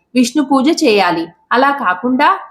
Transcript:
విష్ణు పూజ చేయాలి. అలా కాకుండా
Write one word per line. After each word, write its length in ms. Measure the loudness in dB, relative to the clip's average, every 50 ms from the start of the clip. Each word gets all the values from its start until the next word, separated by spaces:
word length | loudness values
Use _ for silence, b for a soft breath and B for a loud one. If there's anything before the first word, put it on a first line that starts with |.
| _ _ -2
విష్ణు 300 | 0 0 0 0 -2 -2
పూజ 400 | 0 0 0 2 0 0 2 2
చేయాలి. 420 | 2 2 2 2 0 -2 -2 -6 -8 -12 _ _ _ 0
అలా 180 | 0 0 0
కాకుండా 680 | 0 -2 -2 -2 -4 -2 -2 -2 0 2 2 2 0 0 -4 -6